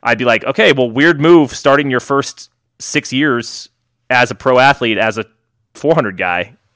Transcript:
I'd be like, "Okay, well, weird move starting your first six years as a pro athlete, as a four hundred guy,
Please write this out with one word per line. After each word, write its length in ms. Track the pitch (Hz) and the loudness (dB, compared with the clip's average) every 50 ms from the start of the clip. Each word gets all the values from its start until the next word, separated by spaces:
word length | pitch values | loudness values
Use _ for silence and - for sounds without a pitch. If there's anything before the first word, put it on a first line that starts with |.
I'd 140 | - 117 117 | -4 -4 -2
be 80 | 104 123 | 0 0
like, 200 | 120 113 113 - | 0 0 0 -2
"Okay, 280 | 139 - 208 220 175 | -4 0 2 2 2
well, 180 | 139 131 123 117 | 2 2 0 -2
weird 300 | 113 135 151 170 165 139 | 0 2 2 2 2 2
move 340 | 151 170 175 160 143 120 - | 4 4 6 6 4 2 -4
starting 360 | - - 143 139 143 143 135 | -2 0 2 2 2 0 -2
your 100 | 127 120 | -2 -4
first 480 | - - 139 139 - - - - - - _ _ _ _ _ _ | -2 -2 -2 -2 -2 -4 -10 -14 -20 -20 _ _ _ _ _ _
six 340 | - - - 151 151 - | -10 -6 -6 -6 -6 -4
years 560 | 127 135 151 147 120 120 117 - - - - - _ _ _ _ _ _ _ - | -4 -2 0 0 0 -2 -4 -8 -14 -16 -18 -20 _ _ _ _ _ _ _ 0
as 220 | 127 123 123 - | 2 2 2 0
a 40 | 110 | -2
pro 240 | - - 135 127 123 | -4 -2 2 2 4
athlete, 380 | 131 139 135 - 123 113 107 | 4 4 2 2 -2 -2 0
as 220 | 104 110 110 107 110 | 0 -2 -2 -2 -4
a 80 | 107 - _ _ _ _ _ _ _ _ _ | -8 -10 _ _ _ _ _ _ _ _ _
four 200 | - - 151 160 | -4 -2 0 0
hundred 220 | 165 113 101 92 | 0 0 -2 -4
guy, 400 | 90 92 90 87 90 - - _ _ _ _ _ | -4 -4 -4 -2 -4 -6 -8 _ _ _ _ _